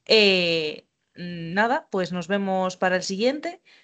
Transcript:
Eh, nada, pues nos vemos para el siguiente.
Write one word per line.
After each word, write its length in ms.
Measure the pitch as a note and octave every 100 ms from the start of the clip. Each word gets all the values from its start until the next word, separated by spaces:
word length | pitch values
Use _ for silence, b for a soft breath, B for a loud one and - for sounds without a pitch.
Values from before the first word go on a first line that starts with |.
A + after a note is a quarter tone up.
| -
Eh, 840 | A3 G#3 F#3 F3 E3 D3+ D#3 _ _ _ -
nada, 720 | F3 F3 E3 F3+ A3+ C#4+ -
pues 200 | G3 F3
nos 160 | F3+ D#3+
vemos 500 | G3+ G3 F#3+ F#3 F#3
para 180 | F#3 F3+
el 60 |
siguiente. 580 | E3+ F#3+ A#3 D4 E4 F4+ b b